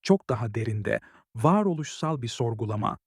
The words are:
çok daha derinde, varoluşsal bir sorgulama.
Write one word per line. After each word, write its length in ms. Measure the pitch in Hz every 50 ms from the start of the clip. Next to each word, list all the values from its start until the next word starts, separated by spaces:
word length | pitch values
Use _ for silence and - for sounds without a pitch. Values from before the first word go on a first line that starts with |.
çok 280 | - - 196 190 - -
daha 240 | 131 110 117 110 104
derinde, 460 | 113 110 107 107 107 92 - - - - - - - _ _ _
varoluşsal 880 | 113 113 151 180 208 214 196 170 151 151 - - - - 156 160 143
bir 60 | 120 113
sorgulama. 680 | - - 123 117 113 110 120 107 110 107 104 104 - - _